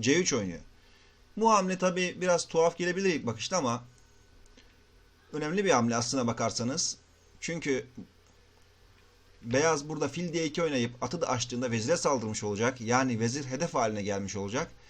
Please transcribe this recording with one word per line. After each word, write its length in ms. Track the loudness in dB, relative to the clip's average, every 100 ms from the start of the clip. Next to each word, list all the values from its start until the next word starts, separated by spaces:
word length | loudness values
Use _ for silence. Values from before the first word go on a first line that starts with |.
C 140 | 4
üç 180 | 4 4
oynuyor. 280 | 0 -2 -6 -14 -20 -20 -20 -20 -20 -14 0
Bu 160 | 4
hamle 260 | 4 4 2
tabi 380 | 0 2 -2 0
biraz 280 | 2 2 2
tuhaf 300 | 2 2 2
gelebilir 360 | -2 0 0
ilk 120 | 0 -2
bakışta 300 | -4 -2 0
ama 280 | 0 -2 -6 -20 -20 -20 -20 -20 -20 -20 -20 -20 _ -20 -20 _ -12
önemli 320 | -6 -2 0
bir 60 | 4
hamle 260 | 4 4 2
aslına 300 | 0 0 0
bakarsanız. 720 | 0 -2 -2 -4 -2 -4 -6 -16 _ _ -12
Çünkü 460 | -8 -6 -2 -2 -4 -14 -18 _ _ -20 -20 _ -20 -20 -20 -20 -20 _ -20 -16
beyaz 460 | -2 2 4 2 -2
burada 200 | -4 -4
fil 240 | -2 -4
D 120 | -2
iki 180 | -2 0
oynayıp 400 | 0 0 -2 -4
atı 180 | -6 -4
da 80 | -2
açtığında 420 | -2 -2 -4 -2
vezire 260 | 0 0 0
saldırmış 480 | 2 0 -2 -4
olacak. 360 | -4 0 0 -2
Yani 400 | 0 2 2 0
vezir 240 | 0 -2
hedef 300 | -4 -4 -2
haline 280 | 0 0 0
gelmiş 340 | -2 -2 -4 -6
olacak. 340 | -4 -4 -4 -10 -20